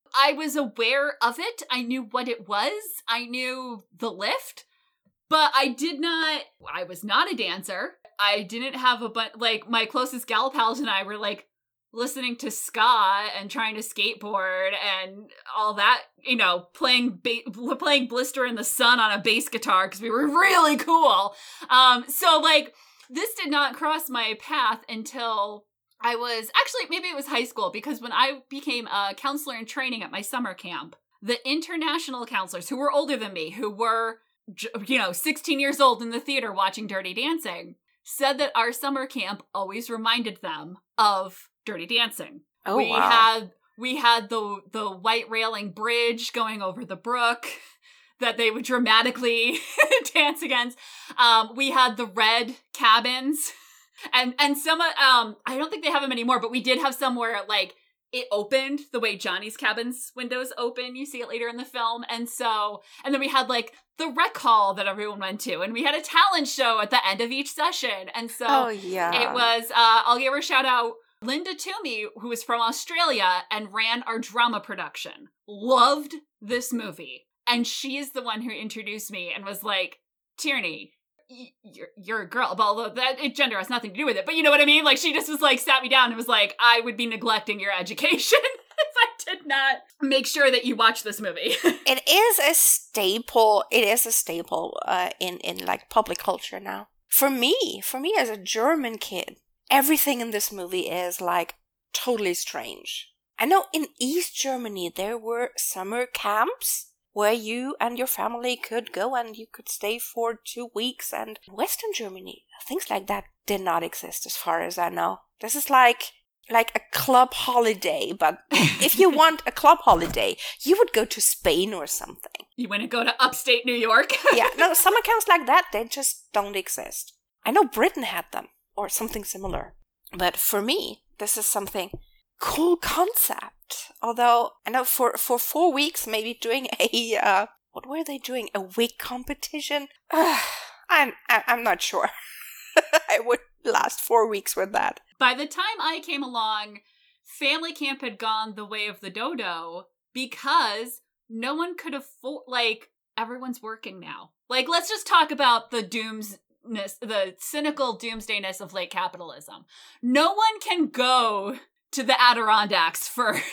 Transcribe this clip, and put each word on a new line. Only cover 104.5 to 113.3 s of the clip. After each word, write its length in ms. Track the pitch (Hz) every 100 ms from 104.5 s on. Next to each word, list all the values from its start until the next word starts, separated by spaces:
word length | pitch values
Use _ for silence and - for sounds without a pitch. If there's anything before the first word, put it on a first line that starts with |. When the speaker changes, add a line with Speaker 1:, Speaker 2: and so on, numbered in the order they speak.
| 262 233 196 175
Speaker 2:
there 220 | - 196 233
were 340 | 220 233 247 -
summer 500 | - 190 190 233 247
camps 840 | - 208 214 269 508 - - - _ _
where 200 | - 208
you 440 | 233 214 240 254 294
and 160 | 233 240
your 100 | 254
family 480 | - 208 240 247 247
could 360 | - 226 233
go 220 | - 220
and 220 | 254 233 214
you 100 | 226
could 180 | - -
stay 300 | - 208 233
for 360 | - - 226 226
two 240 | - - 240
weeks. 380 | 208 240 254 -
And 260 | - 220 214 -
in 60 |
Western 360 | 196 311 - 440
Germany, 500 | 381 214 185 185 - _ - -
things 240 | 311 -
like 160 | 208 196
that 180 | 208 -